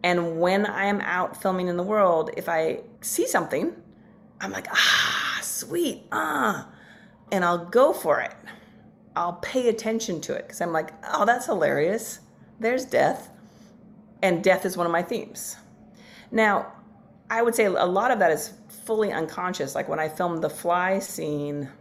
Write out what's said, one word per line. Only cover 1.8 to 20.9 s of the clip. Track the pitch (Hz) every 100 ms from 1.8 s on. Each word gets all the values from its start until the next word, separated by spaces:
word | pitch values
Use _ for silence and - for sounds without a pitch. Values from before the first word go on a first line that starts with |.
world, | 185 214 190 165 156 -
if | 180
I | 165 160 - - -
see | - - 466
something, | - 165 135 262 - - - - - - -
I'm | -
like, | - -
"Ah, | - - - - - - -
sweet, | - - - 339 330 - -
ah," | - - 294 233 170 - - - - - - -
and | 196
I'll | 175 175 170
go | 220 277
for | 359 170 143
it. | - - - - - - - - - -
I'll | 175
pay | 175 - 262 240
attention | 220 220 226 220 170
to | -
it | - -
'cause | -
I'm | 170
like, | 160 160 - -
"Oh, | - 208
that's | 247 247
hilarious. | 214 151 139 156 220 - - - _ - -
There's | 220 254 262
death." | - 147 - - - - - - - - - - -
And | 190 175
death | 190 185 190
is | 175
one | 170
of |
my | 170
themes. | 175 220 - - - - - - - - - - -
Now, | 220 220 196 - - - - - - -
I | 226
would | 233 226
say | 208
a | 180 180
lot | 185 240
of | 233
that | 180
is | 151 - - - - -
fully | 220 208
unconscious. | - 160 - 180 190 135 151
Like, | 147
when | 156
I | 156
filmed | 156 180 165
the | 151
fly | - 170 175 185